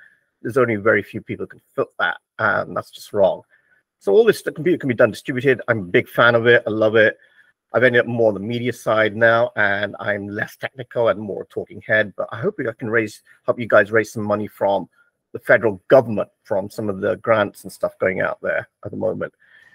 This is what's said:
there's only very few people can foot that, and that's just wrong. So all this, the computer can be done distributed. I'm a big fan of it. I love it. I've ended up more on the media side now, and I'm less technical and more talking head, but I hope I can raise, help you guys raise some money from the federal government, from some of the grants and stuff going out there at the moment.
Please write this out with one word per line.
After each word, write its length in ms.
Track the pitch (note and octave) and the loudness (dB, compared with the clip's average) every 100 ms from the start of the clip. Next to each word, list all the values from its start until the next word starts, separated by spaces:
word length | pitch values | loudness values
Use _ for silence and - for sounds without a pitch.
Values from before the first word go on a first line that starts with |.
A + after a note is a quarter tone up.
| - _ _ _ | -20 _ _ _
there's 180 | B2+ B2+ | -4 0
only 180 | A#2 G#2+ | 0 0
very 260 | A2 G#2 | 2 0
few 180 | - G#2+ | -2 -12
people 260 | - F#2+ F#2+ | -10 -10 -12
can 140 | F2 _ | -16 _
foot 140 | - - - | -6 -6 -4
that, 200 | F2 - _ - | -6 -6 _ -4
and 380 | G#2+ G2 - F2 | -2 -2 -4 -8
that's 140 | - | -10
just 220 | - - | -16 -6
wrong. 300 | G#2 F#2 E2+ - _ _ _ _ _ | 2 2 0 -10 _ _ _ _ _
So 140 | G3+ | 2
all 120 | G3+ | 4
this, 180 | A3+ - | 4 2
the 100 | E3 | -4
computer 260 | D3+ E3+ D3+ | -4 -2 -2
can 100 | C#3+ | -2
be 60 | |
done 160 | A2 A#2 | 2 0
distributed. 520 | F#2+ - B2+ C3+ A#2+ - | 0 -8 -2 0 0 -2
I'm 100 | A2+ | -4
a 40 | |
big 240 | F2 A#2 - | 0 -2 0
fan 260 | - A#2+ | 2 4
of 120 | A#2 A#2 | 4 4
it. 160 | A#2+ A2 | 4 2
I 40 | |
love 260 | G#2+ A2 A2 | 0 2 4
it. 220 | G#2+ - _ _ _ _ _ | 4 0 _ _ _ _ _
I've 100 | A#2 | 2
ended 180 | B2 A#2+ | 4 4
up 60 | A#2 | 2
more 220 | A#2 A2+ | 2 0
on 60 | |
the 60 | F#2+ | 0
media 340 | G#2+ A#2+ A#2+ | -4 -4 -6
side 420 | A#2 B2+ A2 G#2+ G#2+ | -6 -2 0 0 2
now, 360 | A#2 A#2 A#2+ A2 | 4 4 2 0
and 400 | G2+ G2+ G2+ - | 0 0 -4 -6
I'm 300 | G#2+ G2+ G2+ | -6 -4 -6
less 280 | G#2 - - | -8 -10 -10
technical 520 | A2 C3 A#2 B2 A2+ | -12 -12 -8 -2 0
and 100 | F#2+ | 0
more 280 | G#2+ - - | -4 -10 -10
talking 340 | G#2+ F#2 G#2 | -10 -10 -10
head, 320 | - A2 G#2 - | -2 0 0 -6
but 120 | - | -10
I 80 | A#2 | -6
hope 180 | F#3 F3+ | -6 -4
I 100 | A#2 | -8
can 180 | - A2+ | -6 -2
raise, 320 | A2+ G#2+ - _ _ - | -2 -2 -8 _ _ -6
help 120 | A#2+ | -4
you 80 | G#2+ | 2
guys 240 | A2 G2+ | 2 4
raise 220 | A2 G#2 | 0 -2
some 100 | A2+ | -6
money 240 | G#2 G#2 G2+ | -4 -4 -4
from 400 | - G2+ G2 E2 _ _ _ _ | -4 -2 -2 -6 _ _ _ _
the 80 | - | -8
federal 420 | - A#2+ A2+ F#2 - | 0 2 2 -2 4
government, 400 | C3 A#2 G2+ - _ | 4 4 -4 -6 _
from 260 | - G2+ G2+ | -6 -4 -4
some 180 | - G#2 | -8 -6
of 120 | F#2+ | -4
the 160 | G#2 G2 | -4 -2
grants 480 | A#2 G#2+ G2+ - | 0 2 0 -4
and 80 | F#2+ | -18
stuff 260 | - - - | -8 -6 -2
going 220 | F#2+ F#2 | -2 0
out 180 | F2+ - | -4 -4
there 260 | F#2 D#2 - _ | -4 -4 -6 _
at 60 | G#2 | -12
the 60 | G#2 | -6
moment. 360 | G2+ G2+ - _ _ _ _ | -6 -4 -10 _ _ _ _